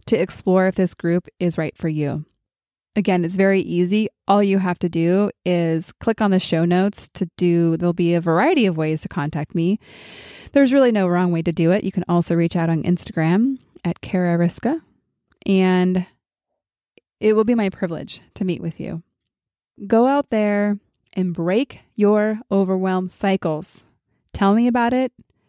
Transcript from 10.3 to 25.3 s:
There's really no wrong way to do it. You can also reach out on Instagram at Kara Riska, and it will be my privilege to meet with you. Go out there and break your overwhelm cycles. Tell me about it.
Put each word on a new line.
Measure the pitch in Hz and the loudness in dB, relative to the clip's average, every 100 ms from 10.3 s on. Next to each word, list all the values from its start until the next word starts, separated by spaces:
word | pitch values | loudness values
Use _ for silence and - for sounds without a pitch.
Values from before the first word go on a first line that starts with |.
| - - | -20 -2
There's | 277 269 | 2 4
really | 277 247 | 4 4
no | 214 185 | 2 2
wrong | 175 180 | 2 2
way | 165 | 0
to | 170 | -2
do | 165 165 | 0 2
it. | 196 | 2
You | 190 | 0
can | 185 - | -4 0
also | 175 170 170 | 0 2 0
reach | 170 175 | 0 0
out | 165 | -2
on | 160 | 0
Instagram | - 175 - - 160 185 254 269 _ - | 0 -2 -4 -2 0 2 0 -2 _ -10
at | 170 - | -6 -6
Kara | - 180 180 170 | -6 -2 0 0
Riska, | 175 - 233 330 - _ _ _ _ _ - | 0 -2 -4 -4 -8 _ _ _ _ _ 0
and | 190 185 185 185 185 180 _ _ _ _ _ _ _ _ _ _ _ | 2 4 2 2 0 -4 _ _ _ _ _ _ _ _ _ _ _
it | 214 | 0
will | 214 | 2
be | 220 240 | 2 0
my | 196 | 0
privilege | - 185 160 - - - - | -2 -6 -6 -10 -16 -16 -8
to | 185 | -6
meet | 165 | -4
with | 170 - | -8 -10
you. | - 165 - _ _ _ _ _ _ - 202 | -10 -10 -14 _ _ _ _ _ _ -18 -2
Go | 226 254 | 2 2
out | 285 285 | 0 -2
there | 220 208 202 208 208 _ _ _ - | -2 0 0 0 -4 _ _ _ -4
and | 185 | -4
break | 170 170 208 277 - _ - | -2 0 0 -2 -8 _ 0
your | 202 214 214 214 - | 2 4 0 -2 -2
overwhelm | 196 190 185 190 185 185 | 0 0 0 -2 -2 -4
cycles. | - 196 190 170 156 190 - - _ _ _ _ | -4 -2 0 -2 -6 -8 -16 -20 _ _ _ _
Tell | - 196 | -2 2
me | 214 240 | 4 2
about | 240 233 | 2 0
it. | 254 262 - _ | 0 -2 -6 _